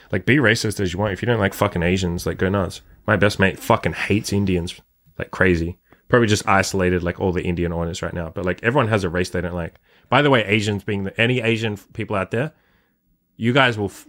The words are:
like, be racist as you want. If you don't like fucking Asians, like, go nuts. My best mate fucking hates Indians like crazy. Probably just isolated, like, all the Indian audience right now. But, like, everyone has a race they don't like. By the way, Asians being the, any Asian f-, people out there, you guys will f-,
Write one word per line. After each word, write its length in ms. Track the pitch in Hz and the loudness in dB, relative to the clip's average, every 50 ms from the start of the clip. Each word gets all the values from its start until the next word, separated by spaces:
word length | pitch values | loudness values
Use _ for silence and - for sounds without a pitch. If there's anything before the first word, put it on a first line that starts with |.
| - _ | -12 _
like, 140 | - 95 - | -6 -4 0
be 120 | - 120 151 | 2 2 4
racist 420 | 135 107 113 117 - 113 98 - | 4 4 4 2 0 -4 -2 -2
as 120 | 104 90 82 | -2 -2 -2
you 40 | 87 | -2
want. 140 | 104 107 95 | -2 -2 -2
If 80 | - | -2
you 40 | - 113 | -2 0
don't 120 | 120 110 | 0 2
like 120 | 101 98 - | 2 0 2
fucking 300 | - 104 101 - 90 82 | 2 0 0 2 0 0
Asians, 420 | 87 92 95 95 87 85 90 - | 0 0 0 0 -2 -4 -4 -4
like, 120 | 92 82 - | -6 -4 -2
go 120 | 92 92 | -2 0
nuts. 320 | 98 101 92 87 - - - _ - _ _ | 0 0 -2 -4 -6 -12 -18 _ -20 _ _
My 100 | - 107 | -2 0
best 220 | 95 101 104 - - | 2 2 2 2 2
mate 200 | 98 95 80 - | 2 0 0 -2
fucking 340 | - - 113 110 - - - | 0 0 0 2 2 -2 -4
hates 400 | - - - - 107 - - 98 | -4 -2 -2 -2 -2 0 -2 -2
Indians 460 | 101 101 95 92 87 85 90 - - _ _ _ _ _ _ _ - | -2 0 0 0 -2 -2 -4 -10 -14 _ _ _ _ _ _ _ -12
like 100 | - - | -12 -10
crazy. 480 | - - 92 92 90 80 82 82 90 - _ _ - _ _ _ | 0 2 4 4 4 2 0 -4 -8 -12 _ _ -20 _ _ _
Probably 200 | - 123 120 107 | 2 4 4 4
just 200 | 104 101 - - | 2 0 2 2
isolated, 560 | 98 98 95 - - 98 92 90 92 90 82 | 2 2 2 0 0 0 2 2 2 2 0
like, 160 | 87 87 - | -2 -4 -2
all 120 | 92 95 87 | -2 -2 -2
the 100 | 90 - | -2 -2
Indian 300 | 90 87 85 85 85 85 | -2 -2 -2 -2 -2 -2
audience 280 | 85 85 82 82 - | -4 -4 -4 -6 -6
right 120 | - 82 82 | -8 -6 -6
now. 180 | 85 85 80 - | -6 -8 -8 -8
But, 120 | - 90 | -6 -4
like, 180 | 90 90 - - | -4 -4 -2 -2
everyone 240 | 113 123 147 120 107 | 0 2 2 2 2
has 160 | 110 107 95 | 2 0 0
a 60 | 87 | 0
race 200 | 80 90 90 - | -2 -2 -4 -2
they 120 | - 90 | -4 -6
don't 120 | 85 87 87 | -6 -4 -6
like. 220 | 87 85 82 - _ _ _ _ _ _ _ | -6 -8 -8 -10 _ _ _ _ _ _ _
By 120 | - 131 | 2 2
the 80 | 147 147 | 4 4
way, 140 | 135 120 104 | 4 4 4
Asians 380 | 98 104 113 101 107 104 101 - | 2 2 0 2 0 -2 -4 -4
being 200 | - 107 98 98 | -4 -4 -4 -4
the, 160 | 98 - - | -6 -2 0
any 200 | 113 120 127 127 | 2 2 2 0
Asian 320 | 113 113 117 110 113 113 104 | 0 0 -2 0 -2 -4 -6
f-, 140 | 101 - _ _ | -6 -10 _ _
people 220 | - 110 101 107 | -10 -8 -4 -4
out 160 | 98 95 - | -4 -4 -2
there, 220 | - 113 135 156 - _ _ _ _ _ _ _ _ _ _ _ _ _ _ _ _ | -2 -4 -4 -4 -6 _ _ _ _ _ _ _ _ _ _ _ _ _ _ _ _
you 160 | - 113 117 123 | -4 -2 2 4
guys 240 | 143 135 123 117 107 | 4 4 4 2 0
will 80 | 104 95 | -2 -4
f-, 180 | - - - | -4 -8 -18